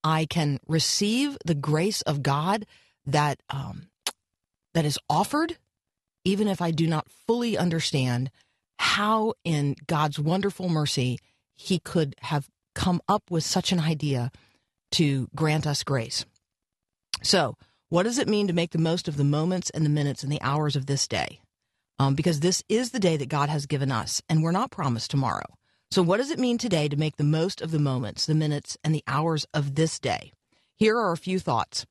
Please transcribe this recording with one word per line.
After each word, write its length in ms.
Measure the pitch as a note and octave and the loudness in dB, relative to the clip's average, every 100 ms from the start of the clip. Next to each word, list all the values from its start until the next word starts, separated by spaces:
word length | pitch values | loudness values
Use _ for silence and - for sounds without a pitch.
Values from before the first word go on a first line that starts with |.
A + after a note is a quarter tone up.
| D#3 | 2
I 180 | D#3 | 0
can 380 | D#3 E3+ D3 C3+ - | 0 0 0 -2 0
receive 680 | D#3+ - - G3+ A#3 C#4+ C#4 | 0 2 0 2 2 0 -2
the 100 | - | -2
grace 480 | D3 D3 D#3 F#3+ G#3 | -2 0 2 2 0
of 200 | - D3 | -2 -2
God 420 | C#3 C#3 E3 G#3+ G#3 - _ _ - | 0 0 0 -2 -4 -20 _ _ -2
that, 360 | D3 D3 C3+ - | 0 2 -2 -8
um, 380 | C#3 B2+ - E3+ _ - - _ _ _ _ _ | -8 -8 -12 -16 _ -12 -12 _ _ _ _ _
that 120 | E3 D3 | 0 0
is 120 | C#3 - | -2 0
offered, 480 | D3+ G#3 D4 E4 E4+ _ _ _ _ _ _ | 0 2 0 -2 -6 _ _ _ _ _ _
even 240 | F3+ G3 G#3 | -2 0 0
if 140 | F#3+ | 0
I 100 | E3+ | -2
do 160 | D#3+ E3 | 0 0
not 220 | D#3 - _ - | 0 -4 _ -2
fully 300 | A#3 A#3+ G3+ | 0 0 0
understand 720 | F3+ E3 - C#3+ B2+ B2 C3 _ _ _ _ - | 0 0 0 0 0 0 -4 _ _ _ _ -4
how 540 | - - G#3 A3 A3 - | 0 2 2 2 0 -2
in 320 | F3 D3+ C#3+ - - | -2 0 0 -2 -2
God's 320 | D#3 D3+ D3 | 0 0 0
wonderful 520 | D3+ F#3 G3+ - F#3 | 0 2 0 -2 0
mercy 500 | D#3+ D3 - B2+ A#2 _ _ _ _ | 0 2 0 0 -2 _ _ _ _
he 220 | - F3+ | -2 -2
could 380 | - E3+ D3 - | 0 0 0 -4
have 260 | - D3 - _ _ | -4 -4 -4 _ _
come 280 | - F#3 F3 - | -2 0 0 0
up 200 | G#3 _ | -2 _
with 140 | E3+ | -2
such 300 | - F#3+ - | 0 0 0
an 80 | F3+ | 0
idea 500 | D#3 D#3 D3+ C3 B2 _ _ _ _ _ _ | 0 0 -2 -2 -4 _ _ _ _ _ _
to 360 | - D3+ C#3 B2 | 2 2 2 -2
grant 320 | C#3+ D#3+ D#3 D3 | -2 0 2 0
us 180 | C#3+ | -2
grace. 400 | - C3+ A2+ - - _ _ _ _ _ _ _ _ - | -2 -2 -2 -8 -8 _ _ _ _ _ _ _ _ -6
So, 340 | - F#3+ D3+ - _ _ _ | 2 4 2 -4 _ _ _
what 140 | E3 | 2
does 160 | G#3+ B3 | 2 0
it 80 | B3+ | 2
mean 180 | G#3 G#3 | 2 2
to 80 | |
make 160 | E3+ E3+ | 0 0
the 80 | E3 | 0
most 300 | D#3+ F3+ - | 0 0 -2
of 100 | C#3+ | 0
the 60 | |
moments 480 | C#3+ D3 E3 F#3 - | 2 2 0 -2 -4
and 120 | - | 0
the 60 | D3+ | 2
minutes 320 | D3 C#3+ C3 | 2 0 -4
and 100 | C#3 | -6
the 100 | D3 | -4
hours 320 | B2 D3 D3+ C#3 | -2 0 0 -2
of 100 | C3+ | -2
this 220 | C#3 - | -2 -2
day? 320 | G2+ B1+ - _ _ _ _ _ - | -2 -4 -8 _ _ _ _ _ 0
Um, 160 | C#3 | 2
because 280 | C#3 F3 D3+ | 4 2 2
this 200 | E3 F#3 - | 0 0 0
is 220 | A3 B3 | -2 0
the 80 | B3+ | 0
day 180 | F#3 D#3 | 0 0
that 100 | C#3 | -2
God 220 | D#3 C#3+ | -2 -2
has 160 | D3+ C#3+ | -2 -2
given 260 | C#3+ C#3 | -2 0
us, 300 | A#2 - - - | -2 -2 -6 0
and 140 | D#3 | 0
we're 80 | D#3+ | 2
not 180 | F3+ C4 | 0 -2
promised 400 | - C#3 A2+ - | -4 -2 -2 -2
tomorrow. 380 | C#3+ C3 G1+ - _ _ _ _ | -2 0 -2 -8 _ _ _ _
So 140 | G3 | 2
what 140 | F3 G3+ | 4 2
does 120 | C#4 | 0
it 80 | C#4+ | 0
mean 220 | B3+ A#3+ | 0 0
today 300 | A#3 E3+ D3+ | 0 0 0
to 60 | C#3+ | 0
make 220 | D#3 - | -2 0
the 60 | |
most 360 | D3 D#3 F3 - | 2 2 0 -4
of 120 | D#3+ | -2
the 80 | D#3+ | 0
moments, 480 | D3 B2+ G#2+ - - | 0 0 -4 -6 0
the 80 | D#3 | 2
minutes, 420 | D3+ D3 - - | 2 -2 -6 -6
and 100 | D#3 | -2
the 100 | D3+ - | -2 -2
hours 400 | C#3 E3 D#3 - | -2 0 -2 -2
of 220 | D#3 C#3+ | -4 -2
this 240 | C#3 D#3+ - | 0 0 0
day? 340 | B2 - - _ _ _ _ _ | -4 -4 -6 _ _ _ _ _
Here 200 | G#3+ A#3 | 2 4
are 160 | G#3 | 0
a 60 | E3 | -2
few 220 | - F#3 | -2 -4
thoughts. 480 | - A#2+ - - - | 0 -2 -2 -6 -10